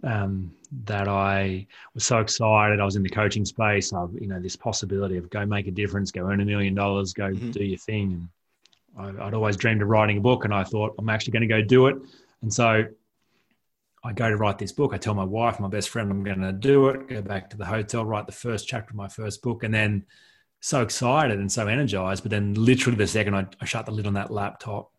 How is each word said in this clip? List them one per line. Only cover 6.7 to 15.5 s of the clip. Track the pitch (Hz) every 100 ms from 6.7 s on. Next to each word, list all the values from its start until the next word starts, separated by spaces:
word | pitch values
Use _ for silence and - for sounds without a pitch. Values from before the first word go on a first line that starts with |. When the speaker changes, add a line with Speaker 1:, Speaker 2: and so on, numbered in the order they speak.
| 98
Speaker 1:
dollars, | 101 98 95
go | - 101
Speaker 2:
Mm-hmm. | 95 117
Speaker 1:
do | 104
your | 101 92
thing. | - 107 98 87 85 _ _ _ _ _ _ -
And | 98 98
I, | 107
I'd |
always | 110 107 98
dreamed | 117 110
of | 104
writing | 110 107 101
a |
book, | 110 123 107
and |
I | 101
thought, | 95 110 107 -
"I'm | 110
actually | 110 -
gonna | 113 113
go | 110
do | 104 127 131
it." | 139 - - _ _
And | 113
so | 104 117 110 110 - _ _ _ _ _ _ _ _ _ _
I | 120
go | 107 113
to | 107
write | 107 98
this | 98
book. | - 143
I | 95
tell | - 104
my |
wife, | 95 110 117